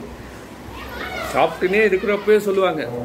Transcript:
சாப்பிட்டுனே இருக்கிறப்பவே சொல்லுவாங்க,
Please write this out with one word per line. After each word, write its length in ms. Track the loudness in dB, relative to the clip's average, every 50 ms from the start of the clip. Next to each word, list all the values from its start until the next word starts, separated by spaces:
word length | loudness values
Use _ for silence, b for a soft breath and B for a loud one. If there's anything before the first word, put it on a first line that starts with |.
| -6 -8 -12 -14 -14 -14 -16 -16 -16 -16 -16 -16 -16 -14 -14 -12 -12 -12 -10 -10 -8 -8 -8 -6 -6 -2 2
சாப்பிட்டுனே 460 | 2 2 2 2 0 0 2 4 4
இருக்கிறப்பவே 580 | 4 4 4 2 2 0 -2 0 4 4 4 4
சொல்லுவாங்க, 500 | 4 2 2 4 4 2 2 0 -4 -4 -4 -6 -4